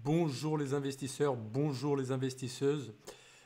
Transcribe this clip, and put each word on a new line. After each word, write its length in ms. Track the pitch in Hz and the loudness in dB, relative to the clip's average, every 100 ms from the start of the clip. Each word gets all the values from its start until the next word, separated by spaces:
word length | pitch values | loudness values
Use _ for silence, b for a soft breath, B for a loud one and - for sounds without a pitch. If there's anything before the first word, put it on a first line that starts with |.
Bonjour 540 | 123 160 165 120 156 156 | 2 2 2 0 0 0
les 160 | 143 | 0
investisseurs, 600 | 143 139 135 135 - 147 123 | 0 -2 -4 -8 2 2 2
bonjour 600 | 107 123 151 127 147 139 | -2 0 0 0 0 0
les 160 | 127 | 0
investisseuses. 800 | 131 131 127 123 - 139 147 110 107 B B B B | 0 -2 -4 -8 0 2 2 -2 -12 B B B B